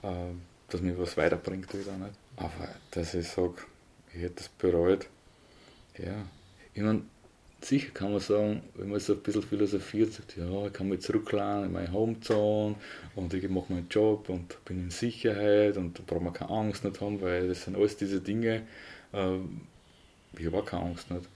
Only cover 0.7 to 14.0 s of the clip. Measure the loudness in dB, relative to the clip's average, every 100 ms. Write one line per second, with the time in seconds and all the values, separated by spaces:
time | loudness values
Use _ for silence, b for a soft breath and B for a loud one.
0.7 | -2 0 0 0 4 4 4 -2 -6 -6
1.7 | -8 -8 -8 -10 -12 -20 -8 -8 -6 -10
2.7 | -12 -8 -4 -2 -2 -2 0 0 0 -16
3.7 | -20 -20 -20 -16 -6 -6 -6 -14 0 4
4.7 | 6 6 4 2 -16 -20 B B B B
5.7 | B B -10 -6 -6 -8 -14 -20 B B
6.7 | -2 2 2 -2 -18 -20 _ -20 -16 0
7.7 | 0 0 -6 -2 -2 2 4 4 0 -4
8.7 | -10 -4 -2 2 0 2 0 0 2 2
9.7 | 2 -2 2 2 2 -14 -6 -4 -2 -4
10.7 | -2 -2 -2 0 0 2 0 0 0 -2
11.7 | -2 -2 2 2 0 2 4 4 4 2
12.7 | -2 B B B -6 -2 -2 0 -2 0
13.7 | -4 2 4